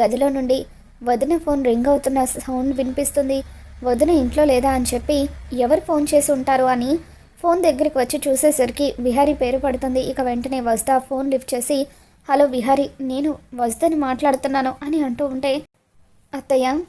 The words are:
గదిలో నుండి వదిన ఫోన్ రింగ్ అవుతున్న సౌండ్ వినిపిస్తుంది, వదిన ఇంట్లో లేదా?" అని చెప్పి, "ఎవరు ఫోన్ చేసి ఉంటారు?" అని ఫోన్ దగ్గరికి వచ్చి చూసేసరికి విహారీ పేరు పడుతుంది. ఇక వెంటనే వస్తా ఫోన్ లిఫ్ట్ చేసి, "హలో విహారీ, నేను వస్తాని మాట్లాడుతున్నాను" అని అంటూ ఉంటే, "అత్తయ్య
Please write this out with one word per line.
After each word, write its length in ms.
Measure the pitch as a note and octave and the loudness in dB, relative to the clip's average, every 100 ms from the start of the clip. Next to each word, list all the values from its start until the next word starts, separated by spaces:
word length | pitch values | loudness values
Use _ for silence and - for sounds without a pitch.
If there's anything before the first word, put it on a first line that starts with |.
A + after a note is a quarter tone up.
గదిలో 280 | G#3+ A#3+ C#4+ | 0 2 0
నుండి 360 | C4+ B3+ C4 - - - - | 0 0 0 -2 -16 -20 -6
వదిన 340 | A#3+ A#3+ C#4 E4 | -2 0 2 0
ఫోన్ 280 | D#4 C#4+ B3 | 0 0 2
రింగ్ 200 | A#3 C4+ | 2 2
అవుతున్న 400 | C#4+ C4+ C4+ B3+ | 2 2 0 0
సౌండ్ 500 | - C4 B3+ C4+ C4 | -2 -6 -4 -2 -2
వినిపిస్తుంది, 680 | C4 C4 C#4+ D4 C4+ C4+ C4+ - - - | -4 -2 -2 0 0 -2 -6 -14 -20 -8
వదిన 260 | B3 A#3+ D4 | -4 2 2
ఇంట్లో 360 | D#4+ B3 D4+ D4+ | 2 2 2 4
లేదా?" 240 | B3 C4+ | 4 2
అని 140 | C4 A#3+ | 0 -2
చెప్పి, 360 | A#3+ - D4 C#4+ - - | -2 0 0 -2 -6 -6
"ఎవరు 260 | B3+ A#3+ D#4 | -2 2 2
ఫోన్ 280 | - D4+ D4 | 2 0 2
చేసి 180 | D4 C#4+ | 4 4
ఉంటారు?" 320 | C4+ C4+ C4 | 2 2 2
అని 360 | B3+ B3 B3+ E4 - - - - | 2 0 0 -2 -4 -20 -20 -4
ఫోన్ 220 | F4 F4 | 0 2
దగ్గరికి 340 | E4+ C4 D4+ C4+ | 2 2 0 0
వచ్చి 240 | B3 D4 C#4+ | -2 -2 0
చూసేసరికి 640 | C4 D4+ C#4+ A#3+ A#3 C#4+ - | 2 4 4 0 0 -4 -2
విహారీ 340 | B3 B3 C#4+ | 0 2 2
పేరు 240 | C#4+ B3 C4 | 2 -2 -2
పడుతుంది. 440 | C#4 B3 C4+ B3+ | -2 -2 -2 -2
ఇక 200 | B3+ C4+ | -2 -2
వెంటనే 400 | B3+ A#3+ B3+ C4 | -2 -4 -4 -4
వస్తా 380 | A#3 A3+ - C4 | 0 0 2 0
ఫోన్ 320 | C4 C4+ C#4 | 0 -4 -2
లిఫ్ట్ 220 | C4 - | -2 -2
చేసి, 340 | B3 A#3+ C#4 C#4+ - - _ - | -4 -2 -2 -4 -10 -20 _ 0
"హలో 160 | C4+ C#4+ | 2 2
విహారీ, 440 | B3+ A#3 C#4 C#4+ - | 2 2 2 0 -6
నేను 360 | C4 B3+ D4+ C#4 - B3 | -6 -2 -4 -4 -10 -4
వస్తాని 400 | A#3 A3+ E4 D#4 | -4 0 0 2
మాట్లాడుతున్నాను" 800 | C4+ B3 D4 C4 C4+ C4+ C4 B3+ | -2 0 0 0 0 0 -2 -4
అని 180 | C#4+ D#4 | -4 -2
అంటూ 240 | C4+ A#3+ C#4+ | -2 -2 -4
ఉంటే, 360 | C4 C#4 C#4 - _ _ _ _ _ _ C#4 | -2 -2 -2 -6 _ _ _ _ _ _ -10
"అత్తయ్య 440 | - C4 B3+ D4 | 0 0 2 -2